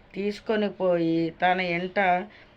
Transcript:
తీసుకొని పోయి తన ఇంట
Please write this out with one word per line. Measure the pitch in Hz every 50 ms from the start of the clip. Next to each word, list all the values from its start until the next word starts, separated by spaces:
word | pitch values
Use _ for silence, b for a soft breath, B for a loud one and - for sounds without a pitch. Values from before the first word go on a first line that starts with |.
| B - -
తీసుకొని | 190 196 208 202 - - - 220 214 208 196
పోయి | 190 - 185 185 175 170 170 165 165 165 165 160 - - 180
తన | 180 180 185
ఇంట | 185 180 170 170 180 185 185 214 196 185 180 180 202 208 B B B B B